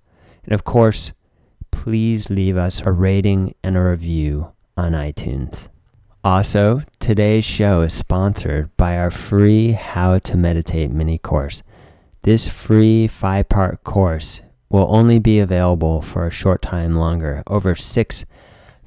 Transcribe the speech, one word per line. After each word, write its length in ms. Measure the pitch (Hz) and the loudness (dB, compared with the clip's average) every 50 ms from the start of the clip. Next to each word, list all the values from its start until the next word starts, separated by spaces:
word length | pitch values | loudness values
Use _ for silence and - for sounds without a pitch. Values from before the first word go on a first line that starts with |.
| _ _ _ _ _ _ _ _ - | _ _ _ _ _ _ _ _ -8
And 100 | - 104 | -4 -4
of 100 | 101 - | -4 -4
course, 500 | - - 120 113 113 104 - - - - _ _ _ _ _ _ _ _ - - - | 0 2 4 4 4 2 0 -6 -12 -14 _ _ _ _ _ _ _ _ -20 -12 -10
please 580 | - - - 117 113 110 110 113 113 107 101 - | -8 -8 -4 -4 -2 0 0 0 -2 -2 -4 -4
leave 280 | 101 98 95 95 92 90 | -2 -2 0 0 0 0
us 240 | 87 90 - - - | -2 -2 -4 -4 -2
a 60 | 98 | -2
rating 640 | 92 87 95 95 98 98 95 104 98 95 95 92 - - - | 0 2 2 2 2 2 2 0 0 0 -2 -4 -6 -8 -6
and 140 | 95 92 92 | -2 0 0
a 60 | 90 | 0
review 680 | 92 87 82 85 85 82 80 76 73 73 73 73 - _ _ _ _ _ | 0 0 -2 -4 -4 -4 -2 -2 -2 -4 -4 -6 -10 _ _ _ _ _
on 160 | - 87 85 | -6 -4 -2
iTunes. 800 | 80 78 73 76 73 - - - 65 67 - - - - - - - _ _ _ _ _ _ _ _ _ - | -2 -4 -4 -6 -8 -8 -8 -8 -6 -6 -8 -8 -12 -14 -18 -20 -20 _ _ _ _ _ _ _ _ _ -2
Also, 580 | 98 92 92 104 - - 104 101 104 117 135 151 - _ - | 0 2 2 2 2 2 2 4 2 2 0 -2 -8 _ -6
today's 460 | - - 110 98 104 104 107 110 107 | -2 0 2 2 2 4 2 2 0
show 360 | - - - 107 101 98 85 | -2 -2 0 2 2 4 2
is 120 | 82 80 - | 2 0 -2
sponsored 840 | - - - 87 92 95 104 107 - - 80 76 76 76 80 - - | -4 -4 -2 -2 0 0 0 -2 -2 -4 -4 -4 -4 -4 -2 0 0
by 200 | 90 87 87 87 | 0 0 0 -2
our 120 | 87 87 | -2 -4
free 640 | 85 - - - 104 101 104 104 107 107 113 117 | -4 -6 -6 -2 2 4 6 6 6 4 4 2
How 480 | 113 101 - - - 92 90 92 92 95 | 0 -2 -4 -6 -4 0 2 2 2 2
to 180 | - - - 90 | 0 0 0 0
Meditate 540 | 87 85 85 82 82 - - 80 80 - | 2 2 0 -2 -2 -4 -4 -4 -4 -2
mini 260 | - 80 80 80 80 80 | -2 -2 -2 -2 -2 -4
course. 460 | - - - 147 - 98 - - - - - - - - _ _ _ _ _ _ - | -4 -4 -2 -2 -2 -4 -8 -14 -16 -20 -20 -20 -20 -20 _ _ _ _ _ _ 0
This 240 | 104 110 110 - - | 2 2 2 2 -2
free 600 | - - - - 110 110 110 110 110 113 113 110 | -8 -6 -2 2 4 6 6 6 4 4 2 0
five-part 760 | - - - 98 95 98 98 - - 104 95 90 - - - | -2 -4 -4 -2 -2 -2 0 2 2 2 2 0 -2 -6 -8
course 600 | - 90 98 95 90 80 78 78 - - - - - _ _ _ - | -4 0 0 2 2 0 -2 -6 -10 -12 -14 -16 -20 _ _ _ -2
will 160 | - 98 95 - 104 | 0 2 2 4 4
only 240 | 110 117 117 117 117 | 4 4 4 4 4
be 220 | 107 113 107 107 | 4 4 4 4
available 600 | 101 90 92 90 90 90 90 85 82 80 80 80 | 2 2 0 2 2 2 2 0 0 0 -2 -2
for 260 | - - - 92 85 85 | -4 -6 -6 -6 -6 -6
a 40 | |
short 300 | - - - 98 90 - | -4 -2 0 0 0 0
time 320 | - - - 87 82 82 82 | -2 -6 -6 -4 -2 -2 0
longer. 480 | 82 82 82 85 82 80 76 69 71 - - | 0 0 0 -2 -2 -4 -6 -6 -8 -6 -4
Over 260 | - 104 92 95 87 | -4 -2 0 -2 -2
six 520 | - - - - 113 110 - - - - - _ - - _ - - _ - _ _ _ | -4 -6 -4 -2 -2 -2 -2 -4 -10 -12 -14 _ -20 -20 _ -20 -20 _ -20 _ _ _